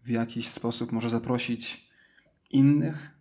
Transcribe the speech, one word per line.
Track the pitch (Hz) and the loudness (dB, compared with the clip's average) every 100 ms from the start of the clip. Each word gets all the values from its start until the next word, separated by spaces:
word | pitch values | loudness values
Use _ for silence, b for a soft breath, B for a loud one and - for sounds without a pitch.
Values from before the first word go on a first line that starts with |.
w | - | -2
jakiś | 117 117 117 113 | -2 -2 -6 -8
sposób | - - 117 117 | -6 -6 -4 -4
może | 113 117 | -2 -2
zaprosić | 117 117 123 - 117 - - _ b b b b _ _ | -2 -2 -4 -2 -6 -6 -14 _ b b b b _ _
innych | 135 139 147 156 151 - _ | 6 6 6 2 -4 -12 _